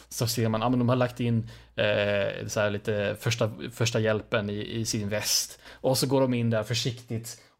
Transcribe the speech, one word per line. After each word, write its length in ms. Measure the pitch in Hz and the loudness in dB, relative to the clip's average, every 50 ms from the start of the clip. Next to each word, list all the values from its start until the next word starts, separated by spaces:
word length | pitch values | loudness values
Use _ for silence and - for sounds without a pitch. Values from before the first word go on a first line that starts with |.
| - - | -18 -14
så 180 | - - 127 | -6 -2 -2
ser 220 | 113 - - 113 113 | -2 0 0 0 0
man, 120 | 110 110 | 2 2
ja, 80 | 110 123 | 2 2
men 100 | 127 127 | 2 2
de 100 | 123 120 | 4 4
har 80 | 127 | 4
lagt 240 | 127 123 120 120 - | 2 2 0 0 -2
in, 180 | 127 120 117 113 110 117 - - - - _ | 0 0 2 0 0 -2 -8 -18 -20 -10 _
eh, 680 | - 113 104 104 107 104 101 101 101 98 101 101 - 110 | 0 2 2 4 4 2 2 2 2 0 0 -2 -6 -8
så 140 | 110 - 113 | -4 0 0
här 100 | 104 104 | 0 2
lite 460 | 101 101 - - 107 104 101 101 104 101 | 0 -2 -2 -2 0 0 0 0 -2 -2
första, 300 | - 123 117 - 120 107 113 - 71 - - | -2 -2 0 0 0 -2 -2 -6 -10 -12 -4
första 280 | - 117 113 - 117 | -2 -2 0 0 2
hjälpen 500 | 110 110 107 107 - - - 117 101 104 | 2 2 2 0 0 0 -2 0 0 -2
i, 140 | 101 104 104 | -4 -6 -6
i 180 | - - 117 110 | -6 -6 -4 -4
sin 240 | 107 - 113 104 101 | -2 -2 -2 -2 -2
väst 520 | 104 104 107 - - - - - - - - - - | -2 -2 -2 0 0 0 0 -2 -8 -16 -20 -20 -18
och 260 | - - 131 131 127 | -4 0 0 2 2
så 80 | - | 2
går 140 | 131 135 135 | 2 4 4
de 140 | 135 127 123 | 4 4 2
in 160 | 120 117 117 | 2 2 2
där 120 | 113 110 107 | 2 2 0
försiktigt. 800 | - 120 113 - - 113 - - - 117 113 117 - - - - - _ _ | 0 -2 -2 -2 -2 -4 -4 -8 -8 -6 -6 -6 -8 -14 -16 -20 -20 _ _